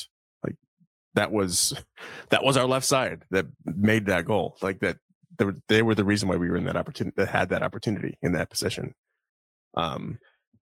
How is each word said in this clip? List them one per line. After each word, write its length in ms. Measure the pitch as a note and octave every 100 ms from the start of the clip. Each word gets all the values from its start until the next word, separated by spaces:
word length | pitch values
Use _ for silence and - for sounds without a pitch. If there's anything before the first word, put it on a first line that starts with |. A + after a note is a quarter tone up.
| - _ _ _ -
like, 100 | - _ _ _ _ _
that 180 | G2+ G#2
was, 400 | G#2+ F#2+ E2+ - - - -
<laughs> 260 | - - -
that 160 | -
was 120 | C3 C3+
our 100 | B2+
left 200 | C3 -
side 380 | C3+ G#2+ F2 -
that 160 | F#2+ D2+ -
made 420 | - F2+ G#2+ A2 G2+
that 180 | F2+ E2+
goal. 300 | G#2 E2+ -
Like, 160 | F#2+ F#2
that, 180 | F#2+ - _ _ _ F3
they 60 | G2+
were, 100 | F2+ -
they 140 | A2
were 120 | A2+
the 100 | G#2+
reason 240 | G2 G#2 F#2+
why 80 | F2
we 120 | F2
were 60 | F2
in 80 |
that 100 | F2+ F2
opportun-, 380 | - - F#2+ -
that 120 | F#2+
had 200 | G2+ F#2+
that 120 | F#2+
opportunity 560 | - - A#2 F#2 - -
in 100 | F2
that 180 | E2+ -
position. 420 | - F#2 - - - _ _ _ _ _ _ _ -
Um, 420 | E2 C#2 - A#2 _ _ _ _ _ _